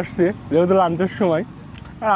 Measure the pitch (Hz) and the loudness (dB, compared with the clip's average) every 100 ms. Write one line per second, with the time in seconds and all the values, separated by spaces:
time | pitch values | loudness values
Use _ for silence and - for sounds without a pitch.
0 | - 190 175 - - 151 180 190 175 165 | 2 0 0 0 0 2 4 4 2 0
1 | 185 - 185 160 - - - - - - | -2 0 0 0 -2 -12 -18 -18 -18 -4
2 | 214 | 0